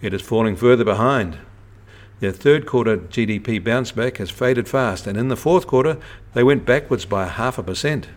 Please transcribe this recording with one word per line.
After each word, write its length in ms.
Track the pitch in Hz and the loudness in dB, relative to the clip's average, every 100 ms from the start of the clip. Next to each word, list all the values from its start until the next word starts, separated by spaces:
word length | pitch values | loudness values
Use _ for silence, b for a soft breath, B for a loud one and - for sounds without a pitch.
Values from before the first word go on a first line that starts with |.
It 140 | 107 | -4
is 80 | 95 | -6
falling 320 | - 110 113 | -2 0 0
further 300 | 98 120 123 | 2 4 6
behind. 540 | 107 101 117 135 92 76 - - - - - B B B | 4 2 2 2 -2 -8 -18 -20 -20 -20 -20 B B B
Their 120 | 98 | -6
third 320 | 95 143 143 | 0 4 4
quarter 320 | 135 127 113 104 | 4 0 2 0
G 300 | 85 - 110 | -2 -4 -2
D 120 | 104 | -2
P 200 | 113 110 | -2 -4
bounce 320 | 92 120 123 | 0 -2 -2
back 280 | - 120 - | -4 -4 -4
has 120 | 95 | -10
faded 380 | - 127 127 113 | -2 0 0 0
fast, 380 | 135 127 92 - | 0 0 -2 -6
and 120 | 101 | -4
in 100 | 127 | -2
the 80 | 123 | -2
fourth 300 | 151 185 180 | 2 2 2
quarter, 320 | 127 139 - B B B | 2 2 -2 B B B
they 120 | - | 2
went 200 | 123 139 | 4 4
backwards 400 | - 131 147 120 | 2 0 2 -4
by 200 | 92 101 | -2 -4
a 40 | 92 | -4
half 300 | 76 120 123 | -4 -4 -4
a 40 | |
percent. 460 | 92 92 143 151 - | -8 -4 -4 -4 -6